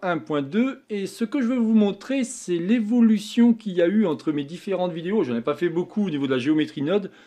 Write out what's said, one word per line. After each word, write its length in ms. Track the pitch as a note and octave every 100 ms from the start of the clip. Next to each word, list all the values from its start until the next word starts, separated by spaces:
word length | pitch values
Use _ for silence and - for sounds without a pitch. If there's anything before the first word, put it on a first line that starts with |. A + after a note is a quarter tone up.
un 160 | F#3 E3
point 240 | D#3 D3
deux 400 | C#3 G3+ C4 B3+ -
et 180 | G3+ F#3+
ce 160 | -
que 160 | A3+ D4
je 80 | A#3
vais 80 | B3+
vous 180 | A3
montrer 520 | A3 G3+ G3 - C4+ A#3+
c'est 320 | - - F3
l'évolution 960 | F3 B3 G#3 B3 A3+ G#3+ - A#3 A#3+
qu'il 180 | A3+ G3+
y 100 | F3
a 60 | F3
eu 180 | G#3+ F#3+
entre 280 | D3 D#3+
mes 100 | D3
différentes 480 | C#3+ E3+ G#3 F3+ F3+
vidéos. 320 | E3 E3+ G#3+
J'en 140 | C3+ A#2
ai 40 |
pas 140 | A#2 C#3+
fait 140 | F3
beaucoup 380 | E3 E3+ G#3+ G3
au 20 |
niveau 180 | D3 C#3
de 60 |
la 60 | C3
géométrie 420 | C3+ D#3 D3 D3+
node, 300 | C#3+ G3+ F#3+ -